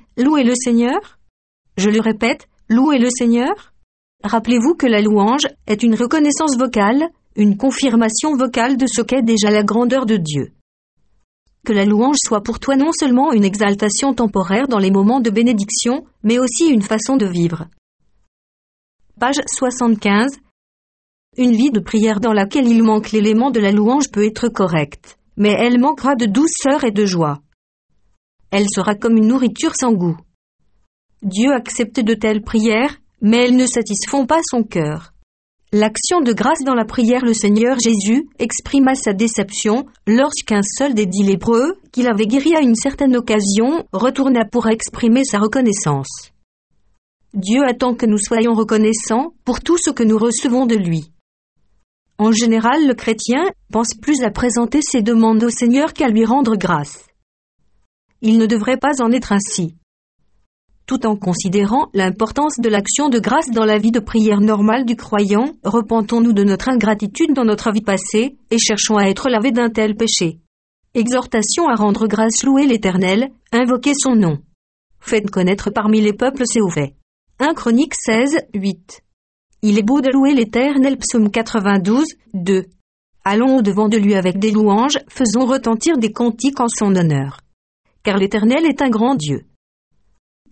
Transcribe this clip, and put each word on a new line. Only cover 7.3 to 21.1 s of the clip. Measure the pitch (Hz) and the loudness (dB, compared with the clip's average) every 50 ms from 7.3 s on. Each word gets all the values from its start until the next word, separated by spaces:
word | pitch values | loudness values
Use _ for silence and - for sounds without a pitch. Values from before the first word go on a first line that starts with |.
| _ | _
une | - 208 208 196 | 0 2 2 2
confirmation | 208 - 269 262 - 269 269 233 233 233 220 220 - - 311 302 | 2 0 -2 0 0 0 2 2 2 2 0 0 -2 -2 -2 0
vocale | 240 262 247 240 247 226 254 277 233 | 0 -2 -2 -2 -2 0 0 0 0
de | 262 247 | 0 0
ce | - - 226 | 0 -2 -2
qu'est | - 247 269 | -2 0 0
déjà | 233 226 226 214 208 208 | 2 2 2 2 2 2
la | 214 214 | 2 2
grandeur | 208 202 208 233 247 240 254 269 247 208 | 2 0 0 0 0 0 0 0 0 0
de | 220 202 | 0 0
Dieu. | 165 151 151 143 127 - - _ _ _ _ _ _ _ _ _ _ _ _ _ _ _ _ _ _ _ _ _ - | -2 -2 -4 -4 -6 -6 -10 _ _ _ _ _ _ _ _ _ _ _ _ _ _ _ _ _ _ _ _ _ -4
Que | - 220 | -2 0
la | 202 196 | 2 2
louange | 208 208 208 233 269 294 254 - | 2 2 2 2 2 2 0 0
soit | - 226 208 | -2 -2 -2
pour | 208 - 226 - | -2 -4 -8 -6
toi | - - 277 269 | -2 0 0 2
non | 277 320 | 2 0
seulement | 320 - 311 277 240 247 277 320 | 0 0 0 2 2 2 2 2
une | 269 214 202 | 2 2 2
exaltation | 190 190 208 214 202 202 202 214 208 208 - - 277 262 | 0 0 0 0 0 0 0 -2 -2 -2 -2 -2 -2 0
temporaire | - 240 208 - 202 185 175 190 226 277 277 | 0 -2 -2 0 -2 -2 0 0 -2 0 0
dans | 240 202 | 0 0
les | 196 190 | 2 2
moments | 196 202 196 208 247 269 | 2 2 2 2 2 2
de | 233 233 | 0 0
bénédiction, | 196 220 233 240 247 208 196 208 - - - 233 247 277 - - _ _ - | 0 2 2 2 2 0 -2 -4 -6 -4 -4 -4 -4 -4 -8 -12 _ _ -2
mais | 214 233 247 | 0 0 0
aussi | 254 247 240 - 339 330 | 0 -2 -2 0 2 2
une | 277 220 | 2 2
façon | 196 - 220 220 220 - 269 | 0 0 -2 -4 -2 -2 0
de | 269 214 190 | 0 0 -2
vivre. | 175 175 170 170 170 165 160 - _ _ _ _ _ _ _ _ _ _ _ _ _ _ _ _ _ _ _ _ _ _ _ _ _ _ _ _ _ 214 | 0 0 -2 -2 -2 -6 -12 -14 _ _ _ _ _ _ _ _ _ _ _ _ _ _ _ _ _ _ _ _ _ _ _ _ _ _ _ _ _ -6
Page | 233 254 285 285 - - | -4 -4 -2 -4 -4 -6
soixante-quinze. | - - 262 247 247 - 247 233 226 208 - 208 202 208 233 277 277 - - _ _ _ _ _ _ _ _ _ _ _ _ _ | -6 -4 -4 -4 -2 -2 0 0 0 0 0 0 0 2 0 -2 -4 -8 -14 _ _ _ _ _ _ _ _ _ _ _ _ _